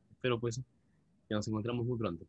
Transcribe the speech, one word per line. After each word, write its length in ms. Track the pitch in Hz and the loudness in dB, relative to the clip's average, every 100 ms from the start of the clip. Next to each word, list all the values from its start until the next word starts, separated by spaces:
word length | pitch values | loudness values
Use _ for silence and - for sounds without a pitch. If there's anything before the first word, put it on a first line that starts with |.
| _ | _
espero, 280 | - 127 120 | -4 0 2
pues, 220 | 120 117 - _ _ _ _ _ - | 0 -2 -6 _ _ _ _ _ -2
que 80 | 107 | -2
nos 120 | 107 | 0
encontramos 380 | 107 113 120 117 | 0 0 0 0
muy 120 | 117 | 0
pronto, 280 | 104 85 | 0 -2